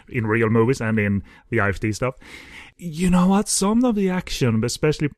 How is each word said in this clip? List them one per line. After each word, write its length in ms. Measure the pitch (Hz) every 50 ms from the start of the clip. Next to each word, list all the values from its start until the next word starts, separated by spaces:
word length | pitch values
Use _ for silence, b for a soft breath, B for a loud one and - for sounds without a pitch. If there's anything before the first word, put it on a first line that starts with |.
| B B
in 180 | - 127 110
real 240 | 107 110 117 113 107
movies 300 | 113 117 113 120 135 -
and 180 | 117 110 110 110
in 240 | 104 101 101 98 B B B B B B
the 100 | 120 113
I 100 | 101 101
F 100 | 95 -
D 100 | - 110
stuff. 240 | 104 - 127 127 - - B B B B B B B B B B B -
You 320 | 175 170 151 156 185 180
know 180 | 180 180 180 185
what? 200 | 196 202 208 -
Some 380 | - - 190 202 220 233 254
of 100 | 247 220
the 140 | 208 196 185
action, 520 | 180 185 - - - - 135 120 113 110 113
especially 420 | 120 - - - 151 147 - 151 143 -